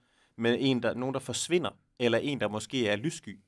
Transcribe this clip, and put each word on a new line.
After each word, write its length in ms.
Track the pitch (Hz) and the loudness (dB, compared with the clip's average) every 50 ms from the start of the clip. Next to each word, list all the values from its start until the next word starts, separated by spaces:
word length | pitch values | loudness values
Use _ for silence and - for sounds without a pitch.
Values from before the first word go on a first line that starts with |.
| _ _ _ _ _ _ _ - | _ _ _ _ _ _ _ 0
med 200 | 113 117 120 98 | 2 2 2 4
en, 240 | 135 135 131 120 107 | 4 2 2 2 0
der, 100 | 113 80 | -2 -2
nogen, 200 | 117 127 135 131 | -2 -4 -4 -4
der 60 | 135 | -6
forsvinder, 500 | - - 117 - - - 170 180 147 101 - _ _ _ _ - | -6 -6 -6 -6 -2 0 0 0 0 0 -6 _ _ _ _ 0
eller 180 | 123 120 113 113 | 2 4 4 4
en, 220 | - 147 143 113 | 2 0 -2 0
der 80 | 104 104 | -2 -2
måske 400 | 104 107 104 - - 131 117 101 | -2 -4 -6 -4 -2 0 2 2
er 80 | 104 | 2
lyssky. 440 | 104 117 165 156 - - 107 95 - _ | 0 0 -4 -6 -6 -12 -14 -16 -16 _